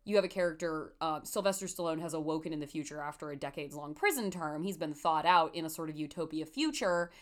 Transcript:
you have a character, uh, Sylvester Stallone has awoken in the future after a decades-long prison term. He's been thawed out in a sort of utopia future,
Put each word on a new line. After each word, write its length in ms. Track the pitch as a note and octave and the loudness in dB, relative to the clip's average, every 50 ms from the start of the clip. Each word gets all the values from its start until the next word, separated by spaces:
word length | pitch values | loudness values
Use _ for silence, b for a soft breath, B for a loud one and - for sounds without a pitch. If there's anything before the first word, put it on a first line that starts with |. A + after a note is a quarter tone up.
| - | -4
you 140 | G#3 G#3 G3+ | 2 4 4
have 80 | F#3 | 4
a 40 | F3+ | 4
character, 640 | - F#3+ F3+ F3 D#3+ D#3+ F3 E3+ D#3+ D#3 D3+ - - - | 2 2 0 0 0 0 -4 -2 -2 -2 -4 -6 -6 -4
uh, 220 | D#3+ D#3+ D#3 D3+ D3 | -2 -2 -2 -2 -4
Sylvester 440 | - - A3 F#3+ G3 F#3+ F#3+ F#3+ F3+ | -4 -2 2 2 2 2 2 -2 -6
Stallone 340 | - - F3 E3 D#3+ D#3 | -6 -4 -2 -2 -2 -2
has 120 | E3+ E3 D3 | -2 -4 -4
awoken 380 | D#3+ D#3 D3+ D#3 D#3+ D#3 F3 | -2 -2 0 -2 -2 -2 -4
in 80 | D#3+ D3+ | -6 -6
the 80 | D3+ C#3+ | -6 -6
future 320 | - D#3+ D3 D3 D3 D3+ | -6 -6 -6 -6 -6 -8
after 320 | D3 C#3+ D3 - - D3+ | -6 -8 -8 -8 -8 -8
a 60 | D3 C#3 | -8 -6
decades-long 560 | - C#3 C#3 - D3 C#3+ C#3+ D3 D3 C#3+ D3+ | -6 -6 -6 -6 -8 -8 -8 -8 -8 -8 -4
prison 360 | - - G#4 F4 C#4 A3+ G3 | 0 2 2 2 2 0 -2
term. 320 | F3+ F3+ E3 D3+ D3+ D#3 E3 | -2 -2 -4 -4 -2 -2 -2
He's 120 | G3 F#3+ | -4 -4
been 180 | D#3 E3 D#3 D3 | -4 -4 -6 -4
thawed 320 | D3 - E3 D#3+ D#3 D3+ | 0 4 4 4 6 6
out 300 | E3+ F3+ F3 D#3+ D#3 - | 8 8 8 8 6 2
in 80 | E3 E3 | -4 -6
a 60 | D#3+ | -6
sort 200 | D#3 - E3 D#3 | -4 -6 -6 -6
of 60 | D#3 | -4
utopia 500 | D3+ D#3 C#3+ - - E3 D#3 D#3 D#3 D#3 | -6 -6 -6 -4 -6 -6 -4 -4 -6 -6
future, 640 | D#3 - B3+ D4+ D#4 - - B3 F#3+ F3 F3 F3 F3 B B | -6 -2 0 0 0 0 2 2 4 4 4 2 0 B B